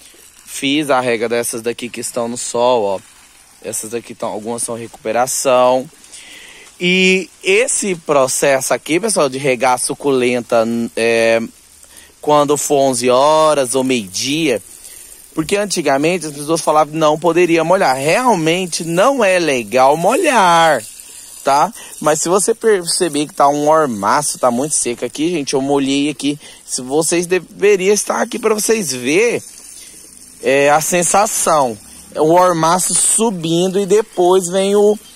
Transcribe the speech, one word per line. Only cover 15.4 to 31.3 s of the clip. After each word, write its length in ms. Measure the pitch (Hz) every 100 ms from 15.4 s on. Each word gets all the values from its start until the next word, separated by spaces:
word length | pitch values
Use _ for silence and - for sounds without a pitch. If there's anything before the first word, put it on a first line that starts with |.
| 151 202
antigamente 680 | 208 185 143 139 160 185 156
as 60 |
pessoas 280 | 147 147 160
falavam 320 | - 151 147
que 60 | 156
não 180 | 151 156
poderia 460 | 175 165 175 165
molhar. 340 | 160 196 160 131
Realmente 840 | 147 208 254 190 156 180 180 -
não 400 | 165 170 247 277
é 160 | 196 180
legal 580 | 160 131 104 127 131 160
molhar, 840 | 180 277 311 233 185 170 165 131 - - - - - -
tá? 280 | 139 139 185 - - -
Mas 200 | 151 156
se 80 | 165
você 240 | 196 214
perceber 760 | 220 226 196 170 - 175 143 147
que 80 |
tá 140 | - 143
um 200 | 147 147
ormaço, 720 | 160 143 104 98 139 147 -
tá 120 | 123
muito 240 | 120 156
seco 300 | - 123 117
aqui, 260 | 123 - 160
gente, 240 | 170 135
eu 60 | 135
molhei 500 | 139 143 135 139 143
aqui. 260 | 143 139 147 - - -
Se 160 | -
vocês 420 | 127 151 165 175
deveriam 720 | 175 185 160 170 196 196 185
estar 260 | 208 - 226
aqui 160 | 233 214
pra 160 | 214
vocês 400 | 214 220 226 160
ver, 480 | 127 123 170 233 143 - - - - - - - - - -
é, 280 | - 139 143
a 100 | 151
sensação. 960 | 151 180 170 196 220